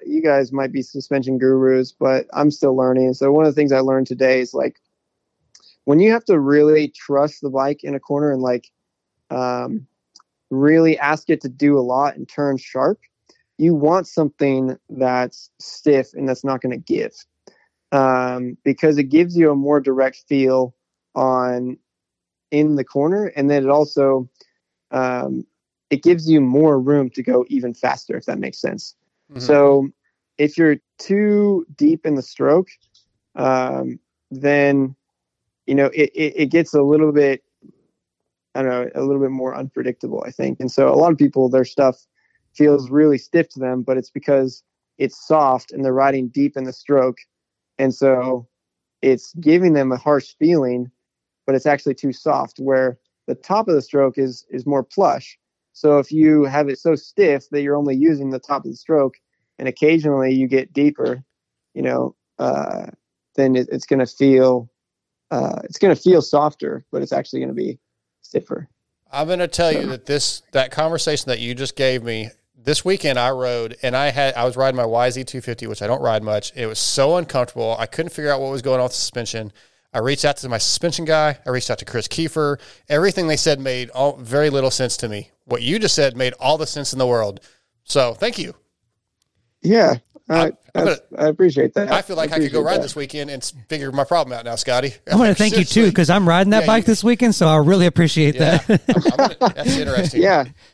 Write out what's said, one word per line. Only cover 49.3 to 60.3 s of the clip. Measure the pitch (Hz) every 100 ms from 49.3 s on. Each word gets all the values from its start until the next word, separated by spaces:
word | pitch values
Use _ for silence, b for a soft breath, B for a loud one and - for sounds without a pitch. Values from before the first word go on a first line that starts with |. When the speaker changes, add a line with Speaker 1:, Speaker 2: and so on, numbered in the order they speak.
| 165
Speaker 1:
giving | 151 175 180
them | 147 131
a | 123
harsh | 151 143 - -
feeling, | 160 165 127 123 123 _ _ _ _ _ -
but |
it's | 131 151
actually | 143 - 127
too | 139
soft, | 120 156 135 131 -
where | 135 131 131 127 _ _ -
the | 127
top | - 208 214
of | 151
the |
stroke | - 143 135 139
is, | 131 120 -
is | 127 139
more | 139
plush. | 120 - 175 139 - _ _ _ _
So | - 151 143
if | 135
you | 156 156 151 139
have | 147 139
it | 131
so | 170 143
stiff | - - 180 139 -
that | 143
you're | 143 147
only | 143 131
using | 160 143 135
the | 127
top | - 139
of | 135
the | 120
stroke | - 156 135 - _ _ _ -
and | 131
occasionally | - 151 165 151 139 131